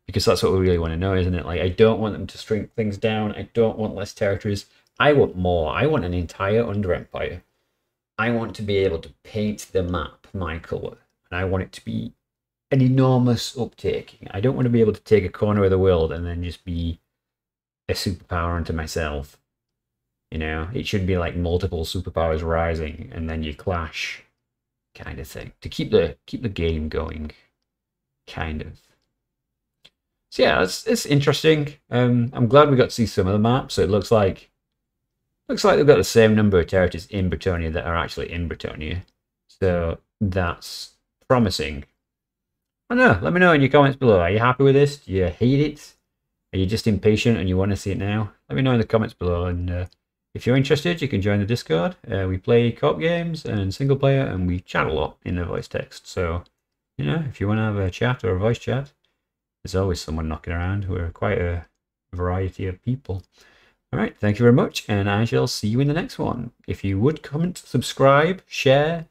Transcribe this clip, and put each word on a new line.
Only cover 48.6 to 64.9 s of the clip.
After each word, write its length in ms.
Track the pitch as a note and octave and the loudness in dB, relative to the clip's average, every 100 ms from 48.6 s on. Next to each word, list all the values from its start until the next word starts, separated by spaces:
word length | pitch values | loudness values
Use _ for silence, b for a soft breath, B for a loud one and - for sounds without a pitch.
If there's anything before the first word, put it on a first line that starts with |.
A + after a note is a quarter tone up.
know 120 | C3 | 2
in 60 | A#2+ | 2
the 60 | G#2+ | 2
comments 280 | A2+ A2 | 0 0
below. 320 | - F2 F2 F2+ | -2 -2 0 0
And, 240 | F2+ F2 | -2 -2
uh, 160 | F2+ F2 _ _ _ _ | -4 -6 _ _ _ _
if 120 | - - | -6 0
you're 120 | C3 | 2
interested, 440 | C#3 D3 F3 E3+ | 2 0 0 -4
you 60 | D3 | -2
can 140 | G#2 | -2
join 180 | G2 G#2 | 0 0
the 60 | G2+ | 0
Discord. 500 | B2 - D#3+ F3 - C3 | -2 -2 -2 -2 -6 -8
Uh, 160 | G2 F#2+ | -4 -4
we 100 | F#2 | -4
play 320 | - A#2+ A#2+ | 2 2 2
co-op 260 | A2+ D3 D#3 | 0 -2 0
games 460 | D#3+ E3+ E3+ D#3+ - | -2 -2 -4 -6 -6
and 280 | A2 G2 | -4 -4
single 220 | - C#3 C3+ | -2 0 2
player, 280 | C#3 C#3 | 4 2
and 220 | C3+ F#2 F2+ | 0 -2 -2
we 140 | F2+ | -2
chat 260 | - E2 D2+ | -4 -2 0
a 60 | |
lot 240 | D2+ D2+ - | -2 -4 -6
in 140 | - F2 | -6 -4
the 80 | F2 | -4
voice 240 | G1+ - | -6 -6
text. 400 | - - - - | -8 -8 -14 -10
So, 340 | - F2 E2+ - _ _ _ _ - | -4 -4 -4 -8 _ _ _ _ -8
you 80 | C#3+ | -4
know, 180 | D#3 C#3+ | -4 -4
if 100 | - | -4
you 80 | G2 | -2
wanna 160 | G#2+ | 0
have 140 | A2 G#2 | 0 -2
a 120 | F#2+ | -2
chat 320 | - A#2+ B2+ G#2 | -2 -2 -2 -2
or 100 | F#2 | 0
a 40 | |
voice 200 | G#2+ A#2 | 0 -2
chat, 320 | - B2 C#3 _ _ _ _ _ _ _ | -2 -4 -6 _ _ _ _ _ _ _
there's 120 | - F#2 | -6 -2
always 260 | F#2+ E2 | 0 -2
someone 260 | - D#2+ D#2 | -4 -6 -4
knocking 240 | D#2 - | -6 -6
around. 380 | E2+ F2 G2+ F#2+ | -4 -2 -4 -4
We're 200 | F2+ F2 | -4 -6
quite 260 | - G#2 G2 | -4 -4 -2
a 300 | F2 F2 - _ _ _ _ | -2 -4 -8 _ _ _ _
variety 560 | F2+ F2+ F2+ F#2 - G2 | -6 -4 -2 -4 -6 -8
of 160 | F2+ | -6
people. 400 | - C3 - F#2+ - b b b b b _ | -6 -6 -6 -10 -10 b b b b b _
All 60 | C#3+ | -4
right, 140 | A3 - | -4 -2
thank 200 | G#2 G2+ | 0 4
you 60 | |
very 80 | A#2+ | 6
much, 320 | B2+ A3 - | 6 4 -2
and 200 | - | -4